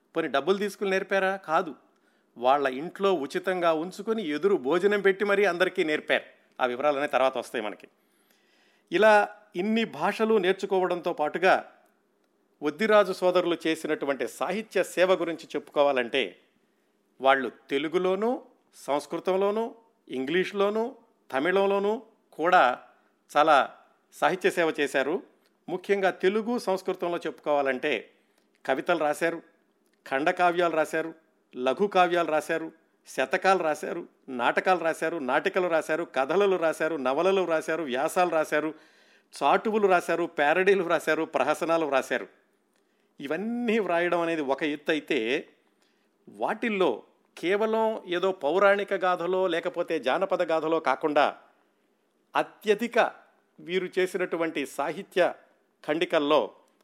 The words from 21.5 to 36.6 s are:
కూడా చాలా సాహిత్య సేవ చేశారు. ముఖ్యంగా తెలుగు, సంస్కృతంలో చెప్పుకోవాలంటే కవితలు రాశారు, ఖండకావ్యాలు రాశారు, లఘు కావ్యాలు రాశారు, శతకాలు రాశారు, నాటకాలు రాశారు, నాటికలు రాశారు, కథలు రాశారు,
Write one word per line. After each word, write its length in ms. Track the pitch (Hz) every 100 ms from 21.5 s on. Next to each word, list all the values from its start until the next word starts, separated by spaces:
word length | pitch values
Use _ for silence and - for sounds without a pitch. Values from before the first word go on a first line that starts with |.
| 190 196 196 202 220 - _ _
కూడా 460 | - 170 180 127 123 - _ _ _ _ 147
చాలా 380 | 156 139 110 - _ _ _
సాహిత్య 360 | - 151 185 190
సేవ 240 | 170 160 156
చేశారు. 420 | 139 139 135 202 - _ _ _ -
ముఖ్యంగా 420 | 180 - 196 190
తెలుగు, 480 | 170 190 214 214 240
సంస్కృతంలో 580 | 190 185 190 160 175 170
చెప్పుకోవాలంటే 960 | 165 - 151 143 135 127 151 113 - _ _ _ _ _ -
కవితలు 320 | 135 170 170
రాశారు, 440 | 151 147 165 165 - _ _ _ _ _ -
ఖండకావ్యాలు 680 | 135 165 180 175 175 170 156
రాశారు, 380 | 151 160 160 - _ _ _ 123
లఘు 300 | 127 - 202
కావ్యాలు 440 | 190 175 175 156
రాశారు, 420 | 156 160 165 160 - _ _ -
శతకాలు 560 | - 135 185 185 190
రాశారు, 460 | 160 151 - 170 - _ -
నాటకాలు 520 | 127 127 185 185 180
రాశారు, 360 | 165 - 160 170
నాటికలు 520 | 127 151 185 190 180
రాశారు, 380 | 160 143 156 165
కథలు 420 | 160 139 180 202
రాశారు, 400 | 180